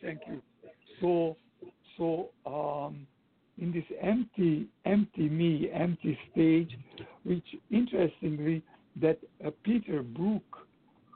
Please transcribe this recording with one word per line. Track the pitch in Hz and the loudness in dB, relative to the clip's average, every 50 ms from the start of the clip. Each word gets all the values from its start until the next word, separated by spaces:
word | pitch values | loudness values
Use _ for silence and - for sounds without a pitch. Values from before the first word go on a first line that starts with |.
Thank | - 170 156 156 - - | -10 -10 -10 -10 -12 -12
you. | - 135 - _ _ _ - - - _ _ - - - | -12 -12 -14 _ _ _ -20 -20 -20 _ _ -20 -10 -4
So, | 185 175 175 170 165 160 160 - _ _ _ _ - - - _ _ _ - - | 0 0 2 2 0 0 -4 -8 _ _ _ _ -20 -20 -20 _ _ _ -8 -4
so, | 170 165 160 165 185 - - _ - | -2 -2 -2 -2 -4 -8 -12 _ -12
um, | 135 135 147 151 147 147 147 143 147 147 143 139 - _ _ _ _ _ _ _ _ _ - | -8 -6 -4 -4 -4 -4 -4 -6 -8 -10 -12 -16 -20 _ _ _ _ _ _ _ _ _ -6
in | 170 175 | -6 -4
this | 170 170 160 - - - | -4 -4 -6 -6 -8 -4
empty, | - 185 220 254 247 - - - 180 170 156 151 220 - _ _ - | 0 0 2 0 0 -2 0 2 2 4 4 2 -2 -6 _ _ -2
empty | - 196 208 208 - - - 160 151 | 2 2 2 2 2 0 0 0 2
me, | 151 160 170 170 160 147 160 - - | 2 2 2 2 2 2 0 -2 -2
empty | - 165 175 170 - - - 143 - - - | 0 0 0 -2 -2 -2 -2 -4 -4 -6 -4
stage, | - 170 165 160 160 165 170 165 120 117 - - - - - - - - - | 2 4 6 6 6 4 4 0 -6 -14 -16 -18 -16 -16 -16 -16 -16 -8 -4
which | 180 180 170 - - - - - - | -2 -2 -2 -4 -8 -16 -16 -6 0
interestingly, | 214 226 247 - - 214 175 156 - - - 170 151 147 151 156 165 160 165 _ - _ _ _ - - | 2 2 2 2 2 2 2 0 0 -2 -4 -4 -2 -2 0 0 0 -2 -4 _ -18 _ _ _ -4 0
that, | 156 160 160 - - - _ - - | 2 2 2 2 -4 -18 _ -10 -8
uh, | 151 151 _ - | -8 -8 _ 0
Peter | 202 240 233 208 - 170 143 | 0 2 2 0 -2 -4 -4
Brook, | 127 120 117 123 170 208 214 196 - _ - - - _ _ _ _ _ _ _ _ _ - | -4 -6 -6 -2 0 0 0 -2 -4 _ -18 -20 -20 _ _ _ _ _ _ _ _ _ -20